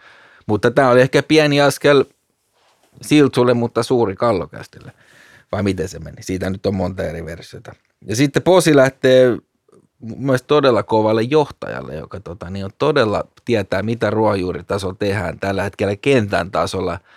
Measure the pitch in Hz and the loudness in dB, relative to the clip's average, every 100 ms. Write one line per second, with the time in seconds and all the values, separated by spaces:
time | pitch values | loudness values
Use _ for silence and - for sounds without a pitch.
0 | - - _ _ - 139 120 123 135 123 | -20 -20 _ _ -4 0 2 2 4 6
1 | 131 147 135 156 151 143 143 - 143 143 | 4 2 2 2 4 2 2 2 2 2
2 | - _ _ _ _ _ _ _ _ _ | 2 _ _ _ _ _ _ _ _ _
3 | - 147 135 135 123 120 120 - 120 127 | 0 4 4 4 2 2 0 -4 0 0
4 | 107 95 120 98 78 - - - - - | 0 0 -2 -2 -4 -12 -18 -20 -20 -20
5 | _ _ _ _ _ 98 101 92 92 85 | _ _ _ _ _ -4 -2 -2 -6 -10
6 | 78 - - 92 92 95 101 98 90 92 | -16 -16 -10 -6 -6 -4 -4 -2 -4 -4
7 | 87 80 80 82 - - - - _ _ | -8 -8 -12 -14 -16 -20 -20 -20 _ _
8 | - 110 143 139 165 185 165 143 131 - | -8 -2 0 0 2 4 6 4 4 2
9 | 131 127 127 107 - _ _ _ _ _ | 4 6 4 2 -8 _ _ _ _ _
10 | 113 - 135 127 - 147 139 110 - 110 | -16 -8 -2 -2 2 2 4 2 2 0
11 | 107 113 120 156 143 - - 64 64 76 | 2 0 0 0 0 -6 -12 -10 -10 -12
12 | - 95 78 87 87 98 95 - 143 147 | -12 -16 -14 -14 -12 -10 -10 -4 -2 2
13 | 110 92 - _ - 110 95 95 107 117 | 0 0 -6 _ -2 -2 0 -4 -4 -2
14 | 107 107 107 101 90 87 90 107 95 95 | -2 0 0 0 -2 -6 -6 -6 -6 -4
15 | 101 101 90 - 98 98 95 - 101 101 | -4 -2 -6 -6 -6 -4 -6 -4 -4 -2
16 | 139 135 101 95 90 - - 95 92 85 | 0 0 0 -4 -4 -4 -4 -4 -6 -8
17 | - | -14